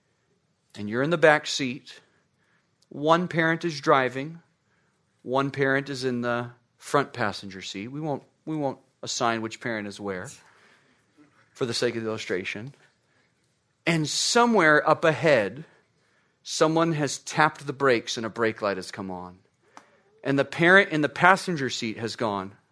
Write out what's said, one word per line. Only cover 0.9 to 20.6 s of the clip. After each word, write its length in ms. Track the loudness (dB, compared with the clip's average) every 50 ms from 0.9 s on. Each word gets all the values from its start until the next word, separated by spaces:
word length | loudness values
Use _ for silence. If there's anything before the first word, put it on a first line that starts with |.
| -2 -2 0
in 80 | 0
the 60 | 2
back 280 | 4 6 6 6 4 2
seat. 560 | -4 -6 -4 -4 -6 -6 -8 -14 -20 -20 -20 _ _ _ _ _ _ _ _ _ _ _ _ _ _ _ _ _ -16
One 380 | -10 -2 2 2 2 2 2
parent 360 | 0 0 0 2 2 0 0 -2
is 160 | -6 -6 -2
driving, 640 | 2 4 4 4 2 0 -2 -6 -8 -10 -12 -16 _ _ _ _ _ _ _ _ _ _ _ _ _ _ _ _ -6
one 280 | -2 0 0 0 0
parent 360 | 0 0 0 2 2 0 -2 -4
is 140 | -6 -4 -2
in 180 | -2 -2 -2
the 280 | -2 -2 -2 -2 -4 -6 -12 _ _ _ _ _
front 340 | -6 0 0 0 0 0 -4
passenger 480 | -4 -4 -4 -4 -6 -10 -14 -14 -12
seat. 280 | -12 -12 -10 -10 -10 -10
We 120 | -10 -8
won't, 220 | -6 -6 -6 -6 -8 _ _ _ -10
we 120 | -8 -6
won't 240 | -4 -4 -4 -6 -8 _ _ _ _ -10
assign 400 | -8 -4 -2 0 0 0 -2 -4
which 160 | -6 -8 -8
parent 280 | -6 -6 -6 -6 -6
is 120 | -8 -10 -8
where 320 | -8 -6 -6 -6 -8 -12 -16 -20 -20 _ _ _ _ _ _ _ _ _ _ _ _ _ _ _ _ _ _ _ _ _ _
for 140 | -6 -4
the 80 | -4 -2
sake 200 | -2 -2 -2 -2
of 60 | -4
the 80 | -6 -6
illustration. 640 | -6 -6 -6 -4 -6 -4 -4 -6 -8 -10 -10 -14 -16 _ _ _ _ _ _ _ _ _ _ _ _ _ _ _ _ _ _ _ _ _ -2
And 240 | 0 0 0 0 -2
somewhere 800 | -2 -2 0 2 4 4 4 4 4 6 6 6 6 6 6 4
up 160 | 2 4 4
ahead, 600 | 2 2 4 4 4 4 4 2 0 -4 -10 -16 -18 _ _ _ _ _ _ _ _ _ _ _ _ _ _
someone 520 | -12 -6 0 2 2 2 2 2 2 0 0
has 260 | 0 -2 -4 -4 -8
tapped 480 | -10 -4 0 2 2 2 0 -4 -10
the 60 | -10 -4
brakes 440 | 0 2 2 2 2 0 -4 -6
and 80 | -6 -6
a 40 | -6
brake 340 | -2 -2 0 0 0 0 -2
light 140 | -2 -2
has 120 | -4 -6 -10
come 220 | -10 -10 -8 -8
on. 260 | -8 -10 -12 -14 -16 -20 _ _ _ _ _ _ -20 -20 -20 _ _ _ _ _ _ _ -4
And 160 | 0 0 0
the 60 | 0
parent 440 | 0 0 2